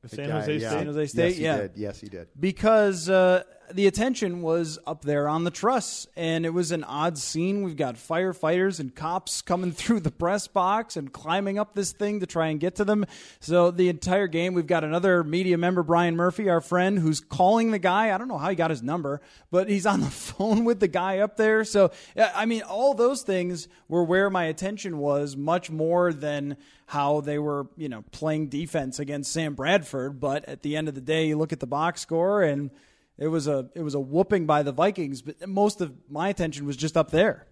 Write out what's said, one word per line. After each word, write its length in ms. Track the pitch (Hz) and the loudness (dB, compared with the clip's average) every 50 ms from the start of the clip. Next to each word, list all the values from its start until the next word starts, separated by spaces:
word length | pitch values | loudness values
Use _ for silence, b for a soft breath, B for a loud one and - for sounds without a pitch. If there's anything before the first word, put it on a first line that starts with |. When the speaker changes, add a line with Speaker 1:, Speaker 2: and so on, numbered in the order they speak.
| - | -18
Speaker 1:
The 60 | 123 | -14
San 180 | - - 143 143 | -12 -8 -6 -4
Speaker 2:
Yeah, 100 | - - | -4 -4
Speaker 1:
Jose 120 | - - - | -2 -2 -2
Speaker 2:
yeah. 60 | - 110 113 | -2 -2 -2
Speaker 1:
State? 80 | - | -2
Speaker 3:
San 80 | - - | -4 -4
Jose 200 | 151 143 151 151 | -4 -4 -4 -4
State, 200 | 139 - 117 170 175 | -4 0 0 0 2
Speaker 2:
Yes, 80 | 180 | 0
he 60 | 156 151 | 0 -2
Speaker 3:
yeah. 140 | 160 151 | -2 -2
Speaker 2:
did. 140 | 131 104 95 90 | -2 -4 -6 -8
Yes, 240 | 98 107 101 98 - | -8 -10 -10 -10 -12
he 80 | - | -16
did. 200 | 104 95 90 85 _ _ 135 | -16 -16 -16 -16 _ _ -2
Speaker 3:
Because, 720 | 151 190 185 - - 214 226 214 208 202 190 175 156 175 | -2 -2 -2 2 2 4 6 6 6 4 2 -2 -2 2
uh, 340 | 190 185 185 185 180 185 185 _ - - _ - 175 | 4 6 6 6 4 2 0 _ -20 -20 _ -10 -2
the 140 | 185 202 | 4 4
attention 540 | 196 185 202 220 269 254 - 220 185 175 180 | 4 4 4 0 0 0 -2 -2 -4 -4 -4
was 380 | 170 160 165 170 170 156 156 - - | -2 0 0 0 0 -4 -8 -10 -8
up 140 | - 131 143 | -8 -8 -6
there 260 | - 143 147 147 143 | -4 -2 0 0 0
on 160 | 147 151 160 170 | 0 0 0 -2
the 80 | 175 | -2
truss, 560 | 170 - - 226 262 240 - - - - - _ _ | -4 0 0 2 2 2 -2 -4 -10 -12 -14 _ _
and 300 | 170 170 165 165 165 165 | -6 -4 -2 -2 -2 -2
it 60 | 165 | 0
was 200 | 165 180 175 156 | 0 -2 -2 0
an 140 | 175 165 151 | -2 -4 -6
odd 320 | - 127 147 156 175 165 | -6 -4 -2 -2 -2 -2
scene. 460 | 143 127 - - 156 170 190 196 202 202 | -4 -8 -6 -4 -2 -2 0 0 -2 -2
We've 120 | 185 160 | -4 -2
got 200 | 139 151 127 120 | -2 -4 -4 -4
firefighters 840 | 117 - - 165 170 185 190 175 - - 156 170 180 185 196 185 - | -8 -8 -4 -2 -2 0 -2 -2 -2 0 0 2 2 2 2 0 -2
and 160 | 151 127 - | -8 -8 -8
cops 460 | - 151 160 175 190 - - - - | -8 -6 -4 -4 -4 -4 -4 -8 -8
coming 300 | - - 175 180 185 180 | -2 -2 -2 -2 0 -4
<laughs> 20 | 156 | -4
through 260 | - - - 233 214 | -6 -2 0 0 0
the 100 | 165 151 | 0 -4
press 360 | - _ 170 170 196 208 - | -4 _ -2 0 0 -2 -4
box 480 | - _ 202 180 185 202 220 226 226 - | -2 _ 0 2 2 0 0 -2 -4 -8
and 160 | 170 143 131 | -10 -10 -10
climbing 480 | - - - 156 170 196 202 196 196 208 | -14 -14 -6 -2 -2 -2 0 -2 -2 -2
up 140 | 208 208 _ | -4 -4 _
this 180 | 202 196 - | -6 -6 -6
thing 300 | - _ 208 208 208 208 | -4 _ -4 -2 -2 -4
to 40 | 180 | -4
try 220 | 170 - 165 160 | -2 0 0 0
and 140 | 160 156 151 | 2 0 0
get 140 | 151 185 185 | 0 -2 0
to 100 | - 208 | 0 2
them. 200 | 196 214 208 202 B B B B B B B | 2 4 2 2 B B B B B B B
So 300 | - 151 165 175 175 175 | -6 2 4 6 6 6
the 180 | 180 175 180 180 | 6 4 2 2
entire 380 | 175 - - 185 180 196 202 | 2 0 0 0 2 2 2
game, 260 | 180 156 165 170 185 185 | 2 0 0 -2 0 0
we've 140 | 175 165 | 0 0
got 180 | 143 175 165 156 | 2 0 0 2
another 360 | 151 156 175 175 196 180 175 | 0 0 2 4 4 4 4
media 360 | 170 151 156 180 185 185 175 | 2 2 0 0 2 2 2
member, 260 | 170 170 175 185 180 170 | 2 2 2 2 2 2
Brian 320 | 151 170 170 175 170 165 | 4 4 4 4 2 2
Murphy, 320 | 165 175 180 170 - 214 | 2 0 0 0 0 0
our 140 | 196 175 165 | 2 2 2
friend, 360 | 156 - 175 180 180 190 202 | 0 0 0 2 2 2 2
who's 220 | 196 165 156 156 143 | 2 2 2 0 0
calling 520 | - _ - 143 180 185 214 226 226 226 | -4 _ 0 2 4 4 6 4 2 2
the 80 | 220 202 | 0 2
guy. 340 | 175 185 180 202 220 220 190 | 2 2 2 4 2 2 0
I 20 | |
don't 120 | 190 240 262 | -2 -4 -6
know 80 | 226 | -6
how 120 | 147 143 180 | -4 -2 -4
he 60 | 196 | 0
got 140 | 165 170 165 | 0 0 0
his 120 | 165 123 | 0 -2
number, 380 | 113 127 156 175 151 139 143 143 b b b b b b | -4 -4 -4 -4 -4 -4 -6 -6 b b b b b b
but 160 | - 180 190 | 0 0 2
he's 180 | 226 202 196 175 | 2 0 0 2
on 140 | 214 196 180 | 2 2 2
the 60 | 151 | 0
<laughs> 60 | 135 | -4
phone 520 | - - - - - - 190 226 214 220 233 | -6 -8 -12 -14 -6 -4 0 2 2 2 4
with 160 | 226 240 190 | 2 2 2
the 80 | 214 | 2
guy 320 | 180 147 180 180 190 196 190 | 0 0 0 -2 0 0 0
up 160 | 208 214 208 | 0 0 2
there. 300 | - 220 214 220 220 220 | 2 2 4 4 2 0
So, 260 | 208 - 202 196 170 B B B B B | 2 4 4 4 4 B B B B B
yeah, 160 | - 220 202 - | 2 2 2 2
I 120 | 190 214 | 0 0
mean, 160 | 226 233 220 | 0 -2 -2
all 320 | 208 - 185 208 247 277 277 | -4 -6 -4 2 2 2 4
those 300 | 208 233 247 277 240 - | 4 2 2 2 0 -2
things 440 | - 190 185 175 180 180 160 - - b b b b | -2 0 0 0 -2 -4 -6 -10 -14 b b b b
were 140 | 160 175 175 | 0 0 2
where 240 | 160 180 190 196 202 | 4 4 2 2 2
my 160 | 190 185 175 | 0 0 -2
attention 520 | 160 156 - 185 196 214 202 - 196 165 151 | -2 -4 -4 -6 -6 -6 -6 -8 -8 -6 -4
was, 360 | 143 143 143 143 147 143 135 | 0 0 0 0 -2 -4 -6
much 340 | 135 143 151 170 180 180 - | -6 -2 0 0 -2 -2 -6
more 440 | 160 156 156 160 170 175 180 175 165 | -4 -2 0 2 2 4 2 2 0
than 420 | 143 147 151 147 147 143 143 143 139 b b b b b | -2 -4 -4 -4 -4 -4 -6 -8 -10 b b b b b
how 340 | b - 147 143 143 147 151 | b -2 0 2 2 2 0
they 180 | 143 147 147 | 0 -2 -4
were, 300 | 147 147 147 147 143 139 - _ | -2 -2 -2 -4 -4 -6 -8 _
you 140 | - 156 143 | -12 -10 -10
know, 160 | 123 107 110 - | -10 -12 -14 -18
playing 360 | - - 151 156 156 156 156 | -14 -6 -4 -2 -2 -2 -2
defense 500 | 139 131 143 170 143 - 165 139 131 127 | -4 -4 -6 -6 -4 -4 -4 -4 -4 -6
against 360 | - 147 139 147 143 139 - - | -8 -8 -6 -6 -8 -6 -4 -4
Sam 220 | 160 160 151 143 | -4 -4 -4 -4
Bradford. 680 | - 135 151 185 202 156 - - 135 127 139 143 131 | -4 0 2 2 2 0 -2 -6 -6 -6 -6 -6 -4
But 260 | 135 143 139 147 - | -4 -2 -2 -4 -6
at 140 | - 139 - | -8 -16 -8
the 160 | - 143 151 | -6 -6 -4
end 100 | 156 156 | -4 -4
of 80 | 156 139 | -4 -6
the 60 | 135 | -8
day, 260 | 127 135 156 160 160 | -4 -2 0 0 2
you 100 | 156 151 | 0 2
look 140 | 151 160 151 | 0 0 -2
at 80 | 165 135 | -4 -8
the 80 | - | -6
box 320 | 120 139 143 156 170 170 - | -4 -2 -2 -2 -2 -2 -6
score, 440 | - _ 165 165 170 190 202 208 190 | -8 _ 0 0 2 2 4 4 4
and 280 | 156 143 139 143 135 b b b b b b b b b | 2 2 0 -4 -6 b b b b b b b b b
it 100 | - 139 156 | -6 -4 -2
was 180 | 160 165 139 | -2 -2 0
a, 200 | 151 147 135 127 - _ | 0 -2 -2 -4 -6 _
it 80 | 170 | -8
was 120 | 165 147 135 | -6 -4 -4
a 40 | 143 | -4
whooping 460 | 135 131 143 170 190 190 214 190 165 | -4 0 2 0 2 4 2 0 4
by 160 | 151 151 147 147 | 4 2 2 2
the 80 | 143 | 0
Vikings, 520 | 131 127 165 202 196 185 165 139 139 127 - | 0 2 2 2 2 -2 -6 -6 -6 -8 -10
but 260 | 147 151 _ 170 196 | -14 -14 _ -10 -4
most 320 | 190 196 202 208 208 - | 0 2 2 2 2 -2
of 100 | 185 151 131 - _ | -6 -6 -6 -16 _
my 220 | _ 143 147 170 196 | _ -8 -4 -2 -2
attention 360 | 196 - 175 160 147 143 143 | -2 -2 -2 -4 -4 -6 -6
was 100 | 143 143 | -8 -6
just 180 | 131 151 156 - | -4 -4 0 2
up 140 | 165 156 - | 0 0 2
there. 380 | - 156 196 220 - - - _ | 4 4 4 4 2 -4 -12 _